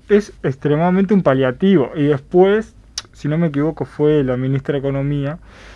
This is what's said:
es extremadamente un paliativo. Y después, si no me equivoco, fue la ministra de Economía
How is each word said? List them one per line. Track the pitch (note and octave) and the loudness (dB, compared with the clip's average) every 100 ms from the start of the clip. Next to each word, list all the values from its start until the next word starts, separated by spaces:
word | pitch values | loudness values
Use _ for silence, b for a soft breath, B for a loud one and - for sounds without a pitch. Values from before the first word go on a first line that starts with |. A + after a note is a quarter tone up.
| - | 0
es | G#3 G3+ - | 0 0 -6
extremadamente | D#3+ C3 D3 D3 F3 F#3 F#3+ | -6 -4 -2 0 0 0 2
un | G#3 | 2
paliativo. | D#3 C3 B2+ B2 F#3+ F#3 A#2 - | 2 0 0 0 2 2 2 -2
Y | |
después, | C#3+ C#3 C#3 F3+ F#3+ G#3+ A3 - - - - | 0 0 0 2 4 2 -2 -14 -18 -18 -18
si | - D3 | -10 -6
no | D#3 | -2
me | E3+ | -2
equivoco, | C#3+ D3+ D#3 | -2 -4 -4
fue | C3 - D3 D3+ | -8 -2 2 2
la | C3 B2+ | 0 -2
ministra | C3 C3+ C3+ | -2 -4 -4
de | C#3+ | -4
Economía | C3+ C#3 C#3 C#3+ C#3 E3 B B B | -4 -4 -4 -4 -6 -8 B B B